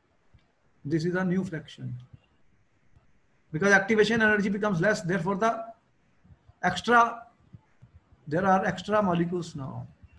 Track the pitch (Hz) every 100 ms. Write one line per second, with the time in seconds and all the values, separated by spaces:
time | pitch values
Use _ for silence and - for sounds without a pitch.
0 | _ _ _ - _ _ _ _ 143 160
1 | 175 180 185 185 180 156 - - 127 123
2 | - - _ _ _ _ _ _ _ _
3 | _ _ _ _ - 156 202 190 196 214
4 | 208 226 214 208 202 202 208 165 202 208
5 | 170 190 170 190 226 226 - - _ _
6 | _ _ _ - _ - 180 - 226 233
7 | 233 - - _ _ - _ _ - -
8 | _ _ 147 165 190 190 202 180 - 214
9 | 190 170 170 180 160 143 131 120 120 -
10 | -